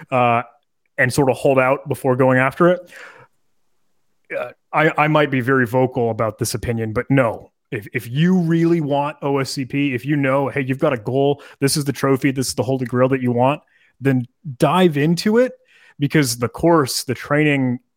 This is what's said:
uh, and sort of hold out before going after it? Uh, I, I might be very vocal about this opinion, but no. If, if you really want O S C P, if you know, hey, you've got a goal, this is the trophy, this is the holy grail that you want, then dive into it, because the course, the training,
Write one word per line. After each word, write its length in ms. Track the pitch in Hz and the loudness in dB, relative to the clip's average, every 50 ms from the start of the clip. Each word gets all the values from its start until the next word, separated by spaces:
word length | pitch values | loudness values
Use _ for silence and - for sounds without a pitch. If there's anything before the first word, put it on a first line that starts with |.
| - - | -10 -4
uh, 340 | 135 127 123 120 117 117 - - _ _ _ _ _ _ _ _ _ - | 0 0 2 2 2 0 -2 -6 _ _ _ _ _ _ _ _ _ -2
and 160 | 131 123 - | 0 0 2
sort 160 | 147 143 127 | 2 2 2
of 80 | 117 - | 0 2
hold 220 | - 147 135 131 | 0 2 4 4
out 280 | 127 127 139 143 - 147 | 4 2 0 -2 -2 -6
before 280 | 131 - - 135 127 | -8 -4 -2 -2 2
going 240 | 127 131 131 127 127 | 2 4 4 4 4
after 300 | 131 135 - - 180 175 | 2 0 2 2 4 4
it? 220 | 180 180 - - - - - - - - - _ _ _ _ _ _ _ _ _ _ _ _ _ _ _ _ _ _ _ _ _ 156 135 | 4 2 -4 -12 -20 -20 -20 -20 -20 -20 -20 _ _ _ _ _ _ _ _ _ _ _ _ _ _ _ _ _ _ _ _ _ -10 -10
Uh, 140 | 131 123 - _ _ _ | -10 -10 -12 _ _ _
I, 200 | - 156 156 160 - | -2 0 0 2 2
I 120 | - 151 156 | 0 0 2
might 240 | 151 151 151 143 | 2 2 2 2
be 100 | 135 131 | 0 -2
very 240 | 117 127 139 131 123 | 0 0 2 2 2
vocal 460 | 110 123 127 131 127 - 131 117 113 | 2 2 2 0 0 0 -2 -2 -2
about 260 | 110 107 117 107 - - | -2 -2 -4 -4 -4 -6
this 160 | 113 - - | -6 -6 -6
opinion, 400 | 117 - 120 117 113 113 110 107 | -6 -6 -6 -4 -4 -6 -4 -6
but 160 | 123 123 - | -6 -2 2
no. 420 | 139 139 127 113 95 - - - _ _ _ _ | 2 2 2 2 -2 -6 -12 -20 _ _ _ _
If, 160 | 147 110 101 - - | -12 -10 -10 -8 -10
if 140 | 123 - 117 | -10 -10 -6
you 300 | 120 147 165 180 185 185 | -2 0 2 2 2 2
really 420 | 170 160 165 165 165 165 170 170 | 2 2 2 2 2 2 2 0
want 380 | 151 135 143 139 143 147 156 - 160 | 0 -2 -2 -2 -2 -4 -6 -6 -4
O 160 | 139 139 139 | -2 -2 -2
S 100 | 131 - | -2 -4
C 160 | - 139 131 | -6 -8 -8
P, 300 | 117 - 139 143 143 127 | -6 -4 -2 -2 -2 -2
if 100 | 117 - | -4 -4
you 100 | 139 151 | -2 -2
know, 340 | 143 139 131 135 143 139 123 | 0 0 0 0 0 0 -2
hey, 120 | 113 143 | -2 -4
you've 160 | 135 127 131 135 | -4 -2 -2 0
got 160 | 170 151 139 | 0 0 0
a 40 | 117 | -2
goal, 440 | 101 127 123 139 139 143 139 139 - - - _ | -4 -4 -2 0 0 0 0 -2 -6 -16 -6 _
this 160 | 139 139 - | -2 0 0
is 100 | 165 139 | 0 -2
the 80 | 143 123 | -4 -4
trophy, 360 | - - 139 135 131 - 139 | -2 0 0 0 2 0 -2
this 200 | 131 135 127 - | -2 -2 -4 -4
is 40 | - | -4
the 80 | - | -4
holy 240 | 104 120 135 127 127 | -2 -2 -2 -4 -4
grail 240 | 117 127 123 127 127 | -2 0 0 2 2
that 140 | 135 131 127 | 2 0 0
you 80 | 123 | -2
want, 320 | 120 120 123 135 147 - - _ _ _ _ _ _ _ | 0 2 2 2 0 -2 -6 _ _ _ _ _ _ _
then 280 | 123 139 131 127 120 - _ _ _ 165 120 - | -2 0 0 0 -2 -4 _ _ _ -14 -2 0
dive 400 | 170 139 160 180 185 175 143 143 | 0 2 4 4 4 4 2 2
into 420 | 143 160 175 165 - 214 214 233 | 0 0 0 0 0 0 2 2
it, 140 | 254 247 - - _ _ _ _ _ _ _ - | 2 2 -2 -10 _ _ _ _ _ _ _ -6
because 400 | 143 139 - 160 143 123 117 120 | -4 0 2 2 2 0 -2 -4
the 120 | 120 113 | -6 -6
course, 560 | - - - 170 170 160 135 123 - - - | -4 -2 0 2 4 2 2 0 -4 -6 -6
the 100 | - 120 | -6 -8
training, 640 | - - - 147 147 151 151 143 135 131 127 123 127 - _ _ | -8 -4 -2 0 0 2 2 2 2 0 0 -2 -4 -8 _ _